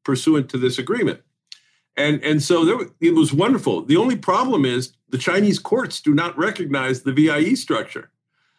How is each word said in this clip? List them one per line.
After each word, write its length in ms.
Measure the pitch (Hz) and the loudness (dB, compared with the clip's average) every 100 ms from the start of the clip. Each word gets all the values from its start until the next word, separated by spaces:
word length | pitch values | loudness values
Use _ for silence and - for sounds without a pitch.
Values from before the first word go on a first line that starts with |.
pursuant 460 | - 135 - 156 131 | -4 -2 2 2 0
to 80 | 123 | -2
this 200 | 127 127 | -2 -2
agreement. 440 | 123 233 165 - _ _ _ - _ _ _ - | -4 -2 -2 -4 _ _ _ -20 _ _ _ -4
And, 280 | 147 151 | -2 -2
and 180 | 147 151 | 0 0
so 240 | - 175 165 | 2 2 2
there, 220 | 240 - - | 0 -4 -2
it 120 | 165 | 2
was 200 | 160 151 | 4 2
wonderful. 500 | 139 208 254 - 90 | 2 2 0 0 -2
The 140 | 113 160 | 2 2
only 180 | 240 240 | 2 -2
problem 500 | - 190 262 208 131 | 0 0 0 0 0
is 280 | 123 127 _ - | 0 -6 _ -8
the 80 | 127 | -6
Chinese 400 | - 185 208 175 | -2 2 2 0
courts 420 | - 254 226 - | 0 -2 -2 -6
do 120 | 151 | 0
not 220 | 147 175 160 | 0 0 -2
recognize 640 | 196 208 160 139 131 131 | -4 -2 -4 -2 -2 -2
the 100 | 147 | -2
V 160 | 135 156 | 2 2
I 100 | 147 | 4
E 160 | 170 254 | 0 0
structure. 540 | - 123 - - - _ _ _ _ | -2 -4 -4 -12 -16 _ _ _ _